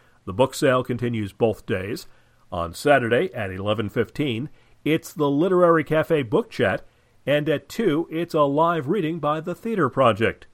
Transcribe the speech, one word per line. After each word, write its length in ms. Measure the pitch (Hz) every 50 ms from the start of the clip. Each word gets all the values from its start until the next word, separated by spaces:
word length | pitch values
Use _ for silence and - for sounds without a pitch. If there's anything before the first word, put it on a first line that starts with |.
| _ _ _ _ _
The 80 | - 92
book 220 | 98 131 131 -
sale 280 | - 151 139 127 127 127
continues 520 | - 123 120 120 120 120 110 104 95 -
both 320 | _ 120 113 101 - -
days. 400 | - 113 92 92 101 123 - - - - - _ _ _ _ _ _
On 220 | - 90 85 85 85
Saturday 580 | - - 143 143 135 120 113 117 127 - - -
at 160 | 123 107 95
eleven 400 | 92 92 95 104 107 110 107 101
fifteen, 580 | - 127 110 - - - 143 147 113 110 135 156 - _ _ _ _ _ _
it's 280 | 143 156 160 - - -
the 180 | - 147 143
Literary 540 | 143 139 165 196 185 180 180 170 165 160 151
Cafe 400 | - 156 156 151 - 165 151 139
Book 260 | 110 123 175 233 -
Chat, 340 | - - 123 98 95 - - - _ _ _ _ _ _ _
and 240 | - 143 147 151 151
at 200 | 151 135 - _
two, 400 | - - 233 190 147 156 170 -
it's 240 | 156 160 170 170 -
a 60 | 160
live 480 | 147 139 139 147 160 170 175 165 139 131
reading 320 | 180 220 170 156 170 170
by 180 | 143 147 151 160
the 160 | 160 175 175
Theater 340 | - - 226 226 196 156 127
Project. 600 | - 131 135 120 107 98 113 101 85 - - -